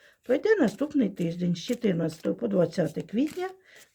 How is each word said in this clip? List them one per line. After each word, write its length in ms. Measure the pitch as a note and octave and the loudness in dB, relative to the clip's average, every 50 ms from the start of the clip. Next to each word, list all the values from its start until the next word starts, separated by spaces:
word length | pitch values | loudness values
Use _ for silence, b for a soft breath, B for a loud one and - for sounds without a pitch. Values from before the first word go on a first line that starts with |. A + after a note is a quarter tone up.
| b b b b _ | b b b b _
пройде 340 | - B3 D4+ - G#4 A4 | 0 0 2 4 4 4
наступний 540 | G4+ D4 G3+ - - C#4 D4+ - C#4+ A#3+ F#3 | 4 4 2 2 0 -4 -2 0 0 0 0
тиждень 460 | - - F3 E3 E3+ F3+ F3+ F3+ E3+ | 0 -2 -4 -4 -2 -2 -2 0 -2
з 80 | - - | -2 -2
чотирнадцятого 720 | - A#3+ A#3+ - G#3+ F3 E3 E3 D#3+ D#3 - - - - | -4 -4 -2 0 0 0 0 0 -2 -4 -4 -4 -4 -2
по 140 | - A#3 A3+ | -2 -2 0
двадцяте 540 | G3+ F#3 E3+ E3 - - E3 - - F3+ F3 | 2 2 2 2 2 0 -2 -2 -2 -6 -8
квітня 480 | - - A3 C#4+ D#4 - F4+ F4+ F#4+ F#4+ b b b b b b b b | -4 -2 -2 -2 -2 -2 -6 -8 -8 -8 b b b b b b b b